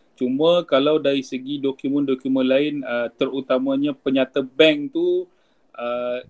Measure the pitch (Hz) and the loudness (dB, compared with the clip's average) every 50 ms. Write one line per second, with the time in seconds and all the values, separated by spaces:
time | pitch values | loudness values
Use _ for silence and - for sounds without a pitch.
0 | _ _ _ - 131 123 131 139 156 165 175 175 165 - 143 135 139 151 156 156 | _ _ _ -4 -2 -2 0 2 4 4 4 2 2 2 2 2 4 4 2 2
1 | 139 139 139 139 131 - 135 127 127 135 147 143 131 139 131 - - 139 139 143 | 2 0 0 -2 -2 -6 -8 -10 -8 -8 -8 -4 -4 -4 -4 -4 -4 -2 -2 0
2 | 143 135 131 131 - 135 131 135 131 127 131 135 147 151 147 147 131 117 120 120 | 0 0 -2 -2 -2 -2 0 0 2 2 2 2 2 0 -4 -6 -6 -6 -4 -4
3 | 120 113 - - 139 135 131 135 131 - 131 127 131 139 135 139 143 147 139 - | -4 -4 -4 -2 -4 -2 -2 -4 -2 0 0 0 0 0 -2 0 -2 -2 -4 -4
4 | - 156 135 135 131 131 - 143 135 127 - 151 156 160 151 147 147 139 - 165 | -4 -2 0 0 0 0 -2 -4 -4 -2 2 4 4 4 4 2 -2 -6 -4 -2
5 | 175 180 180 180 180 - _ _ _ _ _ _ _ _ - - 120 120 120 123 | 0 0 0 0 -2 -6 _ _ _ _ _ _ _ _ -14 -10 -6 -6 -4 -4
6 | 123 123 123 123 - | -4 -4 -6 -6 -8